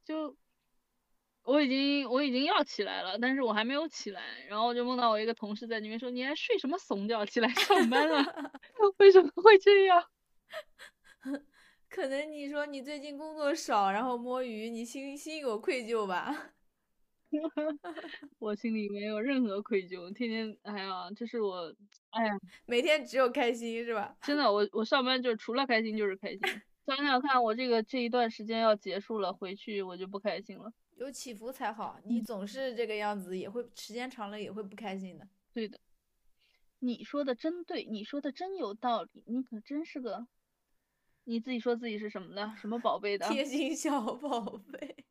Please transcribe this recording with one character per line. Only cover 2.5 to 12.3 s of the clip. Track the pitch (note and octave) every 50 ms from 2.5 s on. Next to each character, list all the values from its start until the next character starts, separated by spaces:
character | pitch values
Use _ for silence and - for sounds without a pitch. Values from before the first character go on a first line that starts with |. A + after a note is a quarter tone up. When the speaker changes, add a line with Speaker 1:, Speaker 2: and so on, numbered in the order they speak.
| G#4 F#4 D4
Speaker 1:
起 | - - - G3+
来 | F#3+ F#3+ F#3+
了， | F3+ F#3 F#3+ A3
但 | A#3+ B3+ C4
是 | C#4
我 | C4 A3+
还 | G#3 G#3 A3
没 | A#3+ C4+
有 | C#4+ D#4+ D#4
起 | - - - G#3
来， | G3 F3+ A2+ - A2 A#2 C3+
然 | C#3+ G3+
后 | G#3+ A3+ A#3+ A#3+
就 | A#3+ A#3+
梦 | B3 B3+
到 | B3 A#3+ A#3
我 | G#3+ G#3+
一 | A3
个 | A3+ A#3
同 | _ A3 G3+ G#3
事 | G#3 B3
在 | A3+ A3+ A3
那 | G#3
边 | G#3+ A3 A#3
说 | B3+ B3
：“你 | B3 B3 B3+
还 | C4+ D4+
睡 | D#4+ - - A#4+
什 | G4 - C4
么 | E4
怂 | G4 - - A#3+ G3 G3
觉？ | G#3+ A#3 A3 G#3
起 | G3+ - B3
来 | A3+ B3+
上 | A#3+ F#4+ - - G4+ F#4+ F4+ A3+
班 | B3 C4+ D4
了。” | D#4+ D#4+ C#4+ C#4+
Speaker 2:
<laughs> | - - D#4+ C#4+ D4 - C4+ - - _ A#4+
Speaker 1:
<laughs> | G#4+ G4+ G4 -
为 | G4+ G4
什 | F#4 F#4+
么 | E4+ C#4+ -
会 | - F4+ A4 G#4+
这 | F#4+ - G4 G4+ G4 G4
样？ | F#4+ F4+ F4 E4+ - _ _ _ _ _ _ _ _ - D#5+ - _ _ _ - - _ _ _ - - _
Speaker 2:
<laughs> | - C4 C#4+ C#4 - _ _ _ - - _ _ _ _
可 | - F#4+ E4
能 | C4+ C4+ C#4 D4+ D#4